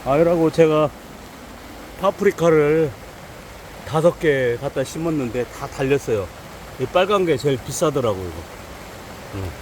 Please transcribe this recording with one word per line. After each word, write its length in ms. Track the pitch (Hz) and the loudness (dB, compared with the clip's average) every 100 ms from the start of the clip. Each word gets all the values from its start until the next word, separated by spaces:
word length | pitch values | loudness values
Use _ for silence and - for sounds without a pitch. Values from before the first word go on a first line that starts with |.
아, 120 | 127 143 | 2 4
이라고 320 | 170 175 160 | 6 4 4
제가 360 | 156 160 151 151 - - - - - - - - - - - | 6 6 6 2 0 -16 -18 -18 -18 -18 -18 -18 -18 -16 -4
파프리카를 880 | 190 - 202 170 165 156 147 160 151 - - - - - - - - - - | -2 2 2 4 4 6 6 4 2 -2 -16 -18 -18 -18 -20 -18 -18 -16 -4
다섯 320 | 156 165 - | 2 2 4
개 380 | 165 135 127 120 | 2 2 2 0
갖다 220 | 139 143 | -4 -4
심었는데 600 | 131 160 165 156 120 123 117 | -4 -2 -2 0 -2 -2 -4
다 200 | - 139 | -6 -10
달렸어요. 600 | - 135 139 - 110 90 - - - - - | -2 2 2 2 -2 -2 -10 -16 -16 -14 -6
이 60 | 131 | 0
빨간 380 | 269 202 208 | 2 4 4
게 120 | 180 139 | 4 2
제일 200 | 147 135 | 2 0
비싸더라고요, 640 | - 131 160 139 117 95 92 | -2 0 0 2 0 0 -4
이거. 80 | 80 78 - - - - - - - - 98 | -10 -12 -16 -16 -16 -16 -16 -16 -16 -12 -8
응. 140 | 92 71 | -8 -8